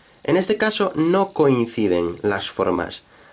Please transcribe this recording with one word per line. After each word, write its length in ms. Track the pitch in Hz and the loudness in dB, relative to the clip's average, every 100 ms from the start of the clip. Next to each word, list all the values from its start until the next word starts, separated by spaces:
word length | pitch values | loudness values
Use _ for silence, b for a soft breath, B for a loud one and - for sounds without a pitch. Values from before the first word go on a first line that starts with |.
| b b | b b
En 140 | - 170 | -2 0
este 200 | 185 214 | 0 0
caso 340 | 214 208 202 151 | 0 0 -2 0
no 380 | 160 185 190 | 2 2 0
coinciden 840 | - 143 127 117 - 104 87 85 87 | 2 2 4 0 0 0 2 0 -2
las 260 | 104 98 - | -2 -2 -4
formas. 540 | - 95 87 85 - b b b | -2 0 0 -4 -8 b b b